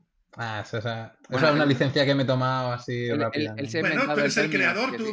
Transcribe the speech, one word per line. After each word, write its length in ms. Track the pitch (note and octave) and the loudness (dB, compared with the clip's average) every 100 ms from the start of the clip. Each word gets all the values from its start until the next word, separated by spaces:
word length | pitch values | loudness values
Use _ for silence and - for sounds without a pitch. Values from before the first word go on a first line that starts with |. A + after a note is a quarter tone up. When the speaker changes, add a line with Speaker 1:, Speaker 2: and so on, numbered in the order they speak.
| _ _ _ | _ _ _
Speaker 1:
Ah, 280 | - A2+ G#2+ | -10 -8 -6
esa, 140 | - A2+ | -6 -6
esa, 260 | A#2 A2+ | -4 -6
esa 120 | A2 - - | -10 -16 -4
Speaker 2:
Bueno, 180 | - D#3 | 0 2
Speaker 1:
es 40 | |
una 100 | D3 | 4
Speaker 2:
el, 40 | C#3+ | 4
Speaker 1:
licencia 380 | A#2+ C#3 D3+ C#3 | 2 2 2 4
que 80 | |
me 80 | C#3 | 4
he 40 | B2+ | 2
tomado 460 | B2+ B2+ C3 B2 | 2 2 0 -2
así 320 | A#2+ - A#2+ | -4 -6 -4
Speaker 2:
el, 60 | A#2+ A2+ | -2 0
el, 40 | |
Speaker 1:
rápida, 340 | A2+ C#3+ D3+ | 0 -2 -4
Speaker 2:
el 100 | - C#3 | -4 -4
Speaker 1:
¿no? 40 | |
Speaker 2:
ser 100 | E3 | -2
Speaker 3:
Bueno, 120 | E3+ A3+ | 0 0
Speaker 2:
inventado 180 | C#4 | 0
Speaker 3:
tú 60 | - | 2
Speaker 2:
el 40 | |
Speaker 3:
eres 120 | C#3+ - | 2 2
el 120 | D#3 | 0
Speaker 2:
término, 200 | F#3+ F3 | 2 2
Speaker 3:
creador, 180 | F#3 B3+ | 0 -2
Speaker 2:
que 40 | A#3+ | -2
Speaker 3:
tú 80 | |
Speaker 2:
sí, 80 | A3 | -4